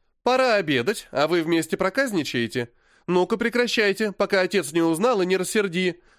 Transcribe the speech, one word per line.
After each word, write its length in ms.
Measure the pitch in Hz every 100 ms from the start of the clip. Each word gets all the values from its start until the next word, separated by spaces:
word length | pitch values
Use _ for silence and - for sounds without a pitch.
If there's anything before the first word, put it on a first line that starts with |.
| _ _
«Пора 320 | 240 254 254
обедать, 540 | 208 151 131 123 226 -
а 160 | - 156
вы 160 | 175
вместе 340 | 160 165 156 190
проказничаете? 960 | 185 269 269 190 131 123 117 127 117 _ _ _ -
Ну-ка 300 | 180 180 220
прекращайте, 760 | 226 240 240 - 202 196 214
пока 280 | - 196 196
отец 320 | 180 202 143
не 100 | 165
узнал 380 | 165 160 240 214
и 60 | 185
не 100 | 185
рассерди». 640 | 175 214 196 175 180 170 _